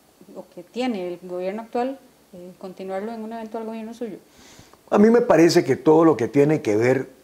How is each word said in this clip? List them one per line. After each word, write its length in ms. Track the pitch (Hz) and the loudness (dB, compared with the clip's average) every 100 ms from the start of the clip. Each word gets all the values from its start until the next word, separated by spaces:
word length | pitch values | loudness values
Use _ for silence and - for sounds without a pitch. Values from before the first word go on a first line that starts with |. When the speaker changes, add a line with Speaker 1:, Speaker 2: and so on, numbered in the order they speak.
| _ _ - 185 | _ _ -20 -20
Speaker 1:
o 100 | - | -20
que 100 | - | -20
tiene 440 | 170 220 254 208 180 | -16 -8 -6 -6 -8
el 120 | 175 | -12
gobierno 400 | 185 180 185 214 | -12 -10 -8 -10
actual, 340 | 220 240 254 269 _ _ _ | -10 -8 -6 -8 _ _ _
eh, 180 | 180 180 180 | -20 -20 -20
continuarlo 560 | 190 175 190 190 214 | -18 -16 -12 -10 -10
en 100 | 226 | -12
un 100 | 220 | -14
eventual 320 | 226 220 226 220 | -14 -14 -12 -12
gobierno 280 | 226 220 | -12 -14
suyo? 240 | 233 233 175 _ _ - - _ _ _ | -12 -14 -14 _ _ -20 -20 _ _ _
Speaker 2:
A 80 | 208 | 4
mí 120 | 214 | 6
me 120 | 240 | 6
parece 420 | 240 160 170 170 | 4 6 6 4
que 120 | 135 123 | 2 0
todo 300 | - 156 160 | 4 4 4
lo 120 | 110 | 2
que 100 | 110 | 0
tiene 340 | 143 143 151 | 2 2 0
que 140 | 117 104 | 0 0
ver 340 | 120 131 127 _ | 2 0 -2 _